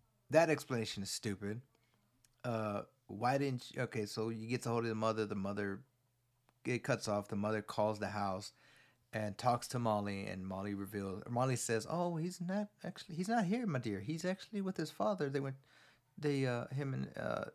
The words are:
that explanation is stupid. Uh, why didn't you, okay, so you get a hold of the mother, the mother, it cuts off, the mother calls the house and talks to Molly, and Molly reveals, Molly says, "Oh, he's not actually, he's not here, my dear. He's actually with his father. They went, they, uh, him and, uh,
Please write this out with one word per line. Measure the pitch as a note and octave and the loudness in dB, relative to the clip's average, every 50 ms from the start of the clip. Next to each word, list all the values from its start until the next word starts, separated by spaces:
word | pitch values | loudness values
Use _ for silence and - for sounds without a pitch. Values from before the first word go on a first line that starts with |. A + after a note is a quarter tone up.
| _ _ _ _ _ - | _ _ _ _ _ 4
that | - D#3+ E3+ D#3+ | 6 8 8 8
explanation | D3+ C3 - - C3 A#2 A2 - - G2+ G2 | 6 2 0 -2 -2 -2 0 -2 -4 -4 -6
is | - | -6
stupid. | - - - A2 G2 F#2+ G#2 G2+ G#2+ B2 - - _ _ _ _ _ _ _ _ _ _ _ _ _ _ - | -6 -4 -4 -4 -4 -2 -4 -4 -6 -6 -8 -12 _ _ _ _ _ _ _ _ _ _ _ _ _ _ -4
Uh, | B2 A#2 A2 A2 G#2 G#2 G2+ - - _ _ _ - | -2 -2 0 0 0 -2 -2 -4 -6 _ _ _ -12
why | G2+ G2+ A#2 B2 C#3 | -4 0 2 4 4
didn't | C3+ C#3+ C#3 C3 A#2+ - - - | 4 2 0 0 -2 -6 -6 -4
you, | C3 B2+ | -4 -4
okay, | - - A#2 G#2 | -2 -2 -2 -2
so | G2+ - A2+ A2 A2+ | -2 -2 -2 -2 -2
you | A2+ A2 A2 A2+ | -2 -4 -2 -2
get | B2+ A#2+ - | -2 -2 0
a | D#3+ | 0
hold | - B2 A#2 | 2 2 2
of | A#2 | 2
the | A2 | 2
mother, | G#2+ A2 A2+ A2 A2 A2 | 2 2 2 4 4 2
the | G2+ G#2 | 0 0
mother, | G2+ F#2+ G2 G2+ G#2 G2+ G2+ F#2+ - C3 - _ _ _ _ _ _ _ _ _ _ _ _ _ _ - | 0 -2 -2 0 0 0 -2 -2 -4 -8 -14 _ _ _ _ _ _ _ _ _ _ _ _ _ _ -2
it | C3 B2 A#2 - | -2 -2 0 2
cuts | - B2+ G#2+ - | 2 0 2 2
off, | A2 G2+ G#2 G2 - | 2 2 2 0 0
the | A2 | -2
mother | G2+ G#2 G#2+ A2 G#2+ | 0 2 2 2 0
calls | G2+ - - - G#2 G#2+ G#2+ G2+ | 0 -2 0 2 2 2 2 0
the | G#2 F#2+ | -2 -2
house | G#2 G#2 G2+ G2 F#2 F#2 - - - _ - - - - - - _ _ _ _ - | -2 -2 0 0 -2 -2 -6 -8 -14 _ -20 -20 -20 -20 -20 -20 _ _ _ _ -4
and | A2 G#2+ G#2 G2+ | -2 -2 -2 -2
talks | - - B2+ A#2+ A#2+ - - | 0 4 4 4 4 2 -2
to | - B2 | -2 0
Molly, | A#2 A2+ G#2+ G#2 G2+ G2+ G2 G2 G2 | 2 2 4 2 2 0 -2 -4 -4
and | G2+ F#2+ F#2+ F#2 | -4 -6 -6 -6
Molly | F#2+ F#2 F#2+ G2 G#2 G2+ | -4 -4 -2 -2 -2 -2
reveals, | G2 G2 G2+ G#2+ G2+ G2 G2 F#2 G#2 - - | -2 -4 -4 -4 -4 -2 -2 -4 -6 -6 -2
Molly | A#2+ A#2+ B2+ C3+ B2+ | 0 2 2 2 2
says, | A#2+ - - A#2 A2 - - | 0 0 0 0 0 0 0
"Oh, | - F3 F3 F3 E3+ | 0 0 0 0 0
he's | D#3 D#3+ F3+ F3+ - | 0 -2 -4 -4 -4
not | F3 F3 F#3+ G#3 G#3 G#3 - _ - | -4 -2 -2 -2 -2 -4 -8 _ -10
actually, | F3 - - - - D#3+ | -10 -8 -10 -12 -8 -6
he's | D#3 F#3 G#3 | -4 0 2
not | A#3 A#3 G3 | 2 2 4
here, | E3+ G#3+ B3 B3 | 4 2 2 2
my | G3+ C#3+ B2+ | 2 0 0
dear. | A#2 A2+ G2+ F#2+ | 0 0 -2 -2
He's | G2 A#2+ D#3+ D#3+ F3 | -2 -2 -4 -2 0
actually | F3+ F#3+ - - - A3 G3+ F#3+ | -2 -2 -2 -6 -6 -6 -4 -2
with | F#3 F#3 - | -2 -2 -2
his | D#3+ D3+ | -2 -4
father. | - - - G#3+ G3+ F3+ D3+ C#3 | 0 0 2 2 2 2 0 0
They | C#3 C#3 | 0 0
went, | C#3 C3+ C3+ - - _ - - - - - _ _ _ _ | 0 -2 -4 -8 -12 _ -20 -20 -20 -20 -20 _ _ _ _
they, | - D3 D3 C#3+ C3+ C3+ | -2 0 2 4 4 4
uh, | B2+ A#2+ A#2+ A#2+ - | 2 2 0 -2 -2
him | C3 C#3 C#3+ C3+ C3 | -2 -2 -2 -2 -2
and, | C3 C3+ - - - | -2 -4 -6 -6 -4
uh, | - - - - - - - | -2 -2 -2 -2 -2 -4 -6